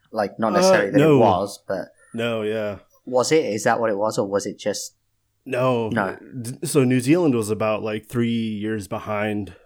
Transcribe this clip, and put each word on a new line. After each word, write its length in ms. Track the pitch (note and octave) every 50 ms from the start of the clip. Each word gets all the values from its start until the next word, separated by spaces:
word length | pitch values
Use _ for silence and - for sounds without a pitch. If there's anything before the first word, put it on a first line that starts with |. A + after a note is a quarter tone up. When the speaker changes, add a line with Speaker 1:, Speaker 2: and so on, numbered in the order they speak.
| _ _ -
Speaker 1:
like, 260 | A2 G#2 G2 - -
not 100 | A2 A2+ G#2+
Speaker 2:
Uh, 40 |
Speaker 1:
necessarily 340 | - F#3 F#3+ F#3+ G#2+ G#2 G2
that 80 | G2 -
Speaker 2:
no. 180 | C#3+ D#3+ D3
Speaker 1:
it 20 | C3
was, 380 | A2+ G#2 F#2 F2+ G2 G2+ - - _
but 220 | - G2 F#2 D2+ - _ _ _ _ -
Speaker 2:
No, 300 | A2+ A#2 A#2 A#2 A2 G#2+
yeah. 380 | G#2+ G#2+ A2 G#2+ G#2 G2+ F#2 - _ _ _ _
Speaker 1:
was 260 | - B2+ B2+ A#2+ - D#3
it? 140 | D#3+ D3+
Is 180 | A2+ G2+ A2 -
that 160 | B2 A#2 A2+
what 80 | A#2 A2
it 80 | G#2+
was, 220 | G2 G#2 A2 A2 -
or 100 | A2+ G2
was 160 | G2 G2+ F#2+
it 140 | G#2+ F2 -
just 380 | - G#2 G2 - - - _ _ _ _ _ _ _ _ _ _ -
Speaker 2:
No. 420 | C3 B2+ B2 B2+ C3 B2+ A#2 A2+ A2
Speaker 1:
No. 300 | A2+ A2+ G2+ F#2+ F2+ - - - - C3 A#2
Speaker 2:
D-, 240 | A2+ C3+ - -
so 180 | D3 - D#3 C3
New 160 | B2 B2+ B2+
Zealand 340 | A2+ B2 D#3 F3+ F3 D#3 B2
was 140 | A#2 A2 G2+
about, 320 | A2 G2 A2 A2 A2 G#2 G#2
like, 240 | G#2+ G#2+ A2 -
three 220 | - - A#2+ A#2+ A#2 A#2
years 500 | A#2 A2+ A2 G#2+ G#2 G#2 G#2+ A2+ A2 G2
behind. 680 | - A#2 G#2+ - A2+ G#2+ G#2 G#2 G#2+ G#2 G#2 G2+ F2+ F2 - _